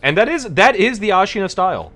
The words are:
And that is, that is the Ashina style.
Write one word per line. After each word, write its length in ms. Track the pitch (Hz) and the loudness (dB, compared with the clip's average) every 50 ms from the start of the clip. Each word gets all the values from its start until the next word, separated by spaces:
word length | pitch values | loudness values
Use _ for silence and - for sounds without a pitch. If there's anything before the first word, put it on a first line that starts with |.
And 160 | - 135 147 | 0 0 2
that 120 | 175 220 247 | 2 2 0
is, 160 | 320 339 262 | 0 -4 -6
that 300 | 233 160 139 190 247 262 | -6 0 4 4 4 4
is 240 | - 190 233 262 214 | 4 0 0 0 -2
the 100 | 196 214 | -4 -2
Ashina 400 | 196 185 190 202 - 220 196 185 | 0 0 0 0 -2 -4 -6 -6
style. 420 | - - 185 185 175 104 80 78 - | -2 -2 -2 -2 -2 -4 -8 -12 -18